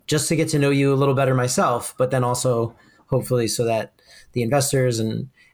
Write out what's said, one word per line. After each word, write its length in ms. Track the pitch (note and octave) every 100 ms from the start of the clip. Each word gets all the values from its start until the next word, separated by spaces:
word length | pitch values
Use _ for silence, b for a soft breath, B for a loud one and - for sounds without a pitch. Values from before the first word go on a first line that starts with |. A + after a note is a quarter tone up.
| -
just 220 | D3+ -
to 80 | D#3+
get 120 | D#3+
to 100 | D3
know 120 | C#3
you 220 | C#3 C#3
a 40 | C3+
little 180 | C#3
better 200 | C3+ C3
myself, 600 | C3 B2 G3 D#3+ A#2+ - -
but 140 | B2+
then 120 | C3
also 500 | B2 B2 C3 A#2 A2+ b b b -
hopefully 420 | C3 B2 B2 A2
so 160 | -
that 280 | A#2 A2 - B B B B
the 100 | B2
investors 560 | A#2 C#3 C3+ C3+ B2+ A2+
and, 300 | A2 A2 C3 b b